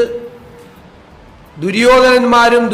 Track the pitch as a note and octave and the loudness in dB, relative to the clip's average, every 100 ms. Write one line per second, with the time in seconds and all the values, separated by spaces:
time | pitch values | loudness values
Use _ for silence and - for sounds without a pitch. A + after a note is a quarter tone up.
0 | A#3 - - - - - - - - - | 0 -6 -16 -20 -20 -20 -20 -20 -20 -20
1 | - - - - - - E3+ G3+ A#3+ B3+ | -20 -20 -20 -20 -20 -12 -8 -2 2 4
2 | B3+ B3 A#3+ A#3+ A#3 A#3+ A#3 | 2 2 0 0 2 0 -2